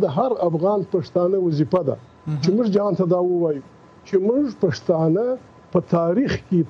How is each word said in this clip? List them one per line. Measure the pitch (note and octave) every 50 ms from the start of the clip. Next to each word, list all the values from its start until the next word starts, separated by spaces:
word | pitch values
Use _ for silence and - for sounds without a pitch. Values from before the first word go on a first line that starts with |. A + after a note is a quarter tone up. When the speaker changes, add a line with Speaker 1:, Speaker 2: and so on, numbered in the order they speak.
Speaker 1:
د | G#3 D#3+ C3
هر | F3+ B3 C4 A3 - F#3 E3+
افغان | D#3+ D3+ E3+ G3 G#3+ G3+ E3+ -
پښتانه | - F3+ - - - F3+ F3 F3+ G3 G3 F3+
وظیفه | E3+ D3+ C#3+ D3+ - F#3 F#3 D#3+ C3+
ده | A2+
Speaker 2:
مهم. | - - - - - - D#3 D3+ C3+
Speaker 1:
چې | D3+ F3 F#3+
موږ | A#3 A#3+ G#3 F#3
جهان | G3+ G3+ G#3 F3 F#3
ته | F#3 E3 F3+
دا | F3+ F3+ F3+
ووایو | F3+ F3 E3+ D#3+ D3 C3+ - - - - - - - - -
چې | - - F#3 F#3+
موږ | G#3+ B3 C#4+ D4 B3 G3+ - G3+
پښتانه | E3 - - - - E3+ D#3+ D#3+ D#3+ E3 G3+ A#3+ B3 C4 - - - - - - -
په | - F3 D#3 - F3
تاریخ | E3+ E3+ E3+ F3+ A#3+ C#4 - -
کې | - - - F#3+ E3+ D3+